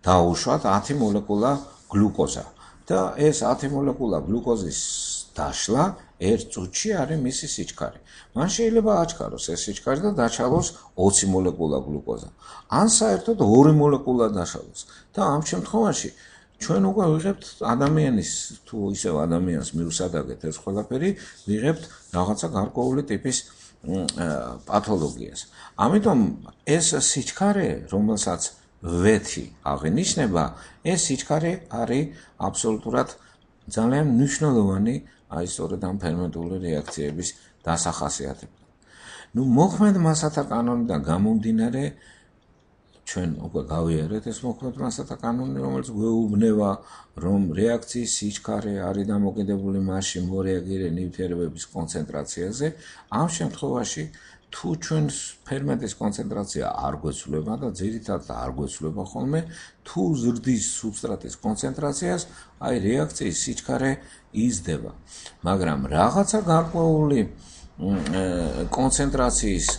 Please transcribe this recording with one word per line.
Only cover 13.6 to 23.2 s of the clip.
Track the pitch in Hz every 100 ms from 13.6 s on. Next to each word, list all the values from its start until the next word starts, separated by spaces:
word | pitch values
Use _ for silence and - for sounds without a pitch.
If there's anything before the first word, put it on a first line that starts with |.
| 147
მოლეკულა | 151 147 143 - 123 110
დაშალოს. | 101 85 - - - - - -
და | -
ამ | 180 143
შემთხვევაში | 160 185 - 214 214 - - - - - _ _
ჩვენ | - 185 190
უკვე | 196 180
ვიღებთ | 156 180 196 - -
ადამიანის, | - 120 139 156 147 113 82 - - 113
თუ | - 113 98
ისევ | 98 101 76
ადამიანს | 82 85 90 80 65
მივსადაგეთ | 78 85 82 90 85 65 62
ეს | 80 78
ყველაფერი, | - 98 208 127 180 196 - -
ვიღებთ | - 104 135 160 - - -
რაღაცა | 87 90 107 170
გარკვეული | 101 101 - 123 131
ტიპის, | 143 101